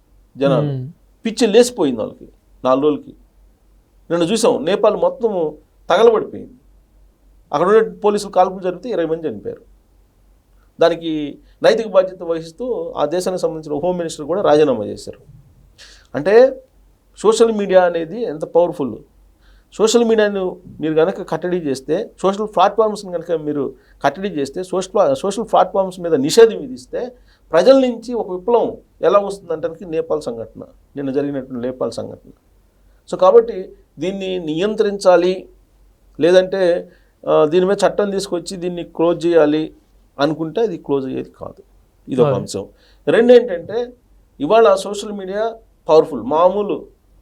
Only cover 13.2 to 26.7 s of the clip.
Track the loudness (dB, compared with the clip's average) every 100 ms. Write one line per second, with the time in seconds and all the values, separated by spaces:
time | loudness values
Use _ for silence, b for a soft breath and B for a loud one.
13.2 | -4 -2 -4 -6 -8 -4 -4 -4 -6 -8
14.2 | -6 -2 4 4 4 0 -4 -10 -14 -18
15.2 | -20 -20 _ _ _ _ B B B -6
16.2 | 2 6 6 2 -14 _ _ _ _ -4
17.2 | 0 4 2 2 2 4 4 2 -6 -6
18.2 | -8 -6 -2 2 2 0 -6 -8 -16 _
19.2 | _ _ _ _ _ -2 2 2 2 2
20.2 | 2 0 -6 -8 -16 -8 -2 2 0 0
21.2 | -6 -6 -4 -4 -4 -6 -4 -6 -6 -4
22.2 | -2 -2 -2 2 2 2 -2 -2 -10 -10
23.2 | -6 -6 -4 -4 -4 -8 b b -4 -2
24.2 | -6 -4 -6 -6 -6 -6 -2 0 2 0
25.2 | -2 -6 0 0 2 0 -4 -4 -2 0
26.2 | 2 4 4 4 -10